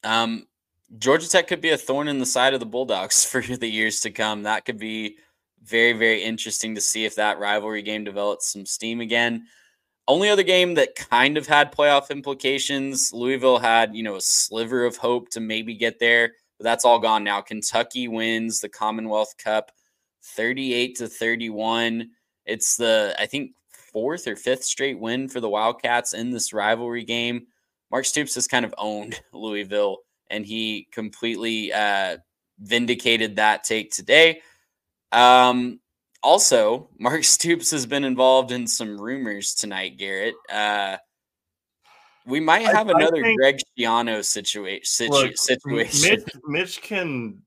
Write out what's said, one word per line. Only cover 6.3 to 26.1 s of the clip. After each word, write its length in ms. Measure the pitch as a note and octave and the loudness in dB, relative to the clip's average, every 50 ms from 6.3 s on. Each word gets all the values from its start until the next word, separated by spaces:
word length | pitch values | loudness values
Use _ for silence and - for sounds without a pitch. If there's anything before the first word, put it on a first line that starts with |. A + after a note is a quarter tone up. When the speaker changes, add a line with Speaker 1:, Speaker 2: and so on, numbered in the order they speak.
| A2+ A2 - A2+ G#2 - - A2 A2 | -6 -6 -6 -6 -6 -6 -6 -6 -6
Speaker 1:
to 60 | G#2 | -4
see 240 | G2+ - - A2 A2 | -4 -2 -2 -2 -4
if 100 | G#2+ - | -4 -2
that 240 | - G#2+ G#2+ G2+ D2+ | 0 0 0 0 -2
rivalry 420 | G#2 G2+ G#2 G#2+ G#2 G#2+ A2 G#2+ | -2 -2 -2 -2 -2 -4 -8 -6
game 220 | G2+ G#2+ G#2+ G#2+ G#2+ | -6 -6 -8 -8 -8
develops 480 | G#2 G2 G#2 G2+ G#2 G2+ - - - | -8 -6 -4 -4 -4 -4 -4 -6 -8
some 140 | - G2+ G2 | -8 -8 -8
steam 340 | - - - A2+ A2+ A#2 A#2 | -10 -10 -8 -6 -8 -6 -6
again. 460 | A#2 A2+ A#2 A#2 A#2+ A#2+ A#2 A2+ A#2 _ _ _ _ _ _ _ _ _ _ _ _ - | -4 0 2 2 2 2 0 -6 -10 _ _ _ _ _ _ _ _ _ _ _ _ 2
Only 200 | C3+ E3 G3 G#3 | 2 4 4 4
other 140 | G#3 G3 F#3+ | 4 4 4
game 300 | E3+ F#3 F#3 F3+ F3+ E3+ | 4 4 4 4 4 4
that 220 | D3+ C3+ - - | 2 2 2 0
kind 420 | - - - - A#2+ B2+ C#3 D3 D3+ | -14 -6 0 2 4 4 4 2 0
of 100 | C#3 C#3 | 0 4
had 240 | D#3 D3 D3 C#3+ | 4 4 4 4
playoff 380 | - - D3 D3 C#3+ C#3 C#3 - | 2 2 4 4 4 4 2 0
implications, 1040 | C#3+ C#3+ C3 C#3+ C#3 C3 - C3+ C#3 C3+ C3 - C#3+ C#3 C3+ C3+ C3+ B2+ - - - | -10 -8 -6 -8 -8 -2 -2 -2 0 0 -2 -4 -4 -4 -4 -4 -4 -2 -4 -2 -2
Louisville 460 | A#2 A#2+ B2 C3+ C3 B2 C3 B2+ A#2+ | -2 -2 -2 -2 2 4 4 4 4
had, 360 | A#2 A#2 A2+ A#2 A2+ A2 G#2+ | 4 4 6 6 4 2 -2
you 80 | A2 A2+ | -6 -8
know, 120 | A2 G2+ | -6 -6
a 60 | F#2+ | -6
sliver 600 | - - - - - - G#2 A2+ A#2 A2+ B2+ B2+ A#2+ | -2 0 0 0 0 -2 -2 -6 -4 -2 0 0 0
of 140 | A#2+ A#2+ - | 0 -2 -2
hope 320 | - A#2 A#2+ B2 A#2+ _ | -2 0 0 -2 -2 _
to 100 | - A2+ | -10 -8
maybe 360 | A2+ G#2+ A2 A2 A2 A2+ A#2 | -6 -6 -6 -6 -6 -8 -6
get 240 | G2+ A#2 A2+ A2 _ | -2 -2 -2 -2 _
there, 340 | A#2 A#2 A#2 A#2 A#2 A#2 A#2 _ _ _ _ _ | 2 4 4 4 4 2 -2 _ _ _ _ _
but 60 | G#2 | -2
that's 180 | A#2 A#2 A#2 - | -2 0 4 6
all 160 | B2 A#2+ A2+ | 6 6 6
gone 240 | A2 A2+ A2 A2 G#2 | 4 2 2 2 2
now. 160 | G#2 G2+ G2+ | 0 -2 -2
Kentucky 680 | G2 - A2 A2 G#2 - - A2+ A#2 - - B2+ B2 A#2+ | -4 -6 -10 -8 -8 -2 0 0 0 0 -4 -8 -6 -6
wins 520 | A2+ A2+ A2+ A2+ A2+ A2+ A2+ A2+ G#2+ - | -4 -4 -2 -2 -2 -2 -2 -4 -6 -6
the 80 | - G#2 | -8 -8
Commonwealth 680 | - - G#2+ G#2+ A2 A2+ A2 A2 G#2+ G#2+ G#2+ G#2+ - _ | -10 -4 -4 -4 -4 -4 -6 -2 -2 -2 -2 -2 -6 _
Cup 340 | - A2 G#2+ A2 - _ _ _ _ _ _ _ _ _ _ _ _ - - | -4 0 0 0 -2 _ _ _ _ _ _ _ _ _ _ _ _ -16 -8
thirty-eight 640 | - A2 A#2 B2+ C3+ C3+ C3 B2 A#2+ B2 B2+ B2+ A#2+ | -4 -4 -4 -4 -4 -4 -2 0 0 -2 -2 -4 -10
to 100 | A#2+ G#2+ | -10 -10
thirty-one. 1000 | - - A#2+ A#2 A#2 A#2 A#2 A2+ G#2+ G#2 A2 A2+ A2+ A#2 A#2 A#2 A2+ A2+ A2+ A#2 _ _ _ _ _ _ _ | -8 -4 -2 -2 -2 -2 -6 -8 -8 -6 -4 -2 0 0 0 0 -2 -4 -6 -10 _ _ _ _ _ _ _
It's 300 | - G#2+ A2 - - - | -8 -6 -4 -2 -4 -2
the, 400 | - A#2+ A2+ A2 A2 G#2+ G2+ - - | 0 2 2 2 2 2 0 -2 -4
I 80 | G#2 G#2 | -6 -6
think, 240 | - C#3+ C#3+ - _ _ _ _ | -6 -8 -8 -8 _ _ _ _
fourth 580 | _ - - _ _ G#2+ A2 C3+ D#3+ F3 - - | _ -20 -20 _ _ -6 -4 -4 -4 -6 -6 -8
or 80 | G#2 | -10
fifth 280 | G2 - B2+ C3 B2+ - | -6 -2 -2 -2 -2 -2
straight 360 | - - - C3+ C#3 C3 F#2+ | -8 -6 -4 -4 -4 -4 -6
win 300 | A2 A2+ A#2+ B2+ C3+ C3 | -6 -4 -4 -4 -4 -6
for 100 | - B2 | -8 -6
the 100 | A#2 G#2+ | -4 -2
Wildcats 640 | G2+ G#2 A2 A2+ A#2+ - - A#2+ A#2+ A#2+ A#2+ - | 0 0 0 0 -2 -2 -2 0 0 0 0 -2